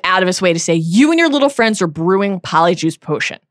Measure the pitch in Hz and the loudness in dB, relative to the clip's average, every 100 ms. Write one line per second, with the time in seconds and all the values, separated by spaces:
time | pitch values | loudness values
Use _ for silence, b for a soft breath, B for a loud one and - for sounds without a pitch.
0 | - 185 185 185 185 165 - 170 165 190 | 0 0 0 0 0 0 0 -2 2 2
1 | 302 330 330 277 277 - 226 214 180 151 | 4 4 2 2 0 0 0 0 -4 -2
2 | 165 190 202 190 - 160 170 170 160 156 | 0 0 -2 -6 -2 0 2 2 -2 -4
3 | - 151 - - _ | -6 -6 -6 -8 _